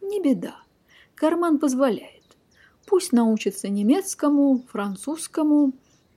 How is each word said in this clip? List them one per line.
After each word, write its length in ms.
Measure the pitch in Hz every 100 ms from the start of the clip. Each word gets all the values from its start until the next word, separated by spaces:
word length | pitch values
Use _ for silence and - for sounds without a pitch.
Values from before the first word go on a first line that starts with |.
не 180 | 392 415
беда. 340 | 302 196 208 - _ _ _ _ _ -
Карман 420 | 311 339 339 294
позволяет. 800 | 294 254 269 196 - - _ _ _ _ _ _ -
Пусть 260 | 381 -
научится 580 | 240 226 214 202 - 196
немецкому, 960 | 202 208 359 381 - 294 285 277 254 -
французскому, 1040 | 220 202 190 - 320 - 330 302 294 277 - _ _ _